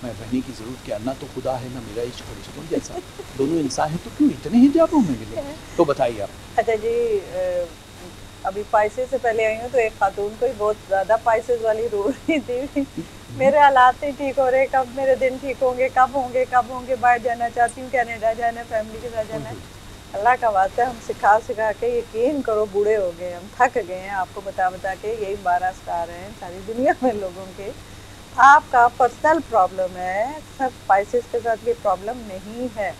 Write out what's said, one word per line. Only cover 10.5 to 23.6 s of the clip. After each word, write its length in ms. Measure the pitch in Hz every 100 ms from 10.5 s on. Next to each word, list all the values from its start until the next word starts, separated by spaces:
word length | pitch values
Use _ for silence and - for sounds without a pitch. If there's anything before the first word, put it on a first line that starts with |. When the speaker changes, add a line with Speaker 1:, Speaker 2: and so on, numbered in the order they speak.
Speaker 2:
बहुत 220 | 214 208 208 -
ज़्यादा 280 | 196 190 220
पाइसेस 460 | 240 226 226 240
वाली 260 | 226 220 233
रो 220 | 208 202
रही 300 | 262 - 311
थी। 200 | 226 247
Speaker 1:
हम्म। 800 | 277 - 269 - - - - -
Speaker 2:
मेरे 200 | 269 294
हालात 440 | 285 269 254 247
नहीं 100 | 294
ठीक 260 | 262 277 254
हो 100 | 262
रहे, 160 | 262 269
कब 280 | 262 254 240
मेरे 180 | 269 254
दिन 220 | 262 254
ठीक 200 | 277 247
होंगे, 320 | 262 254 254
कब 220 | 254 254 269
होंगे, 300 | 247 247 254
कब 220 | 254 233
होंगे, 240 | 254 247 254
बाहर 260 | 240 240
जाना 280 | 240 233 233
चाहती 320 | 240 240 247
हूँ, 80 | 254
कनाडा 440 | 254 233 226 220
जाना 260 | 226 233 233
है, 60 | 233
फैमिली 360 | 233 214 226
के 80 | 233
साथ 160 | 226 214
जाना 200 | - -
है। 60 |
Speaker 1:
हम्म। 120 | 107 - - - - - -
Speaker 2:
अल्लाह 200 | 214 247
का 140 | 233
वास्ता, 380 | 196 190 - 240
हम 80 | 233 -
सिखा 320 | 220 214 214
सिखा 320 | 220 214 220
के, 280 | 202 233 240
यकीन 420 | 233 214 247 294
करो, 240 | 247 214 214
बूढ़े 300 | 196 208 214
हो 180 | 185 170
गए, 140 | 180
हम 100 | 175 196
थक 180 | -